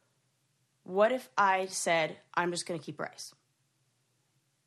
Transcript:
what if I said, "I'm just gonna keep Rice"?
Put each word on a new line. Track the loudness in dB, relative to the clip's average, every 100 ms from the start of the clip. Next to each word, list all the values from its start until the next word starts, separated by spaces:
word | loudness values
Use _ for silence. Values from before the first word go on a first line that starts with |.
| _ _ _ _ _ _ _ _
what | -6 2 4
if | 2 -4 2
I | 2 2 0
said, | -4 0 2 2 -4 _ -4
"I'm | -2
just | -2 -6
gonna | -8
keep | -8 -10
Rice"? | -10 -10 -18 -18 _ _ _ _ _ _ _ _ _ _ _ _